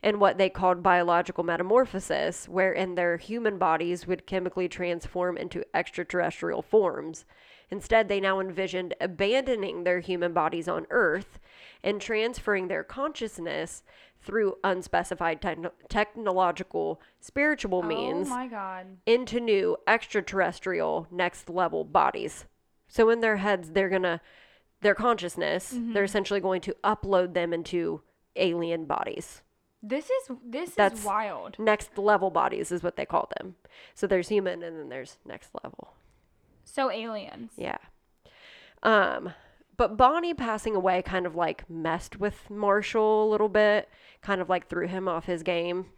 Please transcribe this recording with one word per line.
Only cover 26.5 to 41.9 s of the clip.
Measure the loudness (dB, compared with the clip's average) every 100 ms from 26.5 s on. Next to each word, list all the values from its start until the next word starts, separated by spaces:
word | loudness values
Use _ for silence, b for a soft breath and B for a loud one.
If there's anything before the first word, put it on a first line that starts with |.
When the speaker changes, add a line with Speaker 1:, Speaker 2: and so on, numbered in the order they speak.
| -2
Speaker 1:
to | -4 -2
upload | -2 -2 2 2 2
them | 0 -2
into | -2 -2 -2 -2 -6 _ _ _ 0
alien | 0 0 -2 -4 -2
bodies. | -2 -2 -8 -12 -16 _ _ _ _
Speaker 2:
This | -6 -6 -2
is, | -4 -4 -14
this | -10 -8 -6
Speaker 1:
That's | 2 2 2
Speaker 2:
is | -2
wild. | -2 -2 -6 -10 -2
Speaker 1:
next | 2 2 0 -2
level | 4 4 4
bodies | 2 2 0 -4
is | -2
what | -4 -4
they | -2
call | 0 -2 -8
them. | -10 -16 _ B B
So | -6 2
there's | 2 2
human | 0 0 -4
and | -10 -12
then | -10
there's | -10 -12 -16 -16
next | -16 -14 -14
level. | -14 -16 -20 _ _ _ _ _ _ _ -12
Speaker 2:
So | -4 -2
aliens. | -2 -8 -10 -12 -16 -16 -10
Speaker 1:
Yeah. | -8 -8 -10 _ _ _ B B B B B B
Um, | 4 6 4 0 -8 B B B _ 0
but | 0 6
Bonnie | 6 6 -2
passing | -4 -2 -2 -2 0
away | 2 2
kind | 0 -4 -4
of, | -2
like, | -2 -2 -10
messed | -6 -4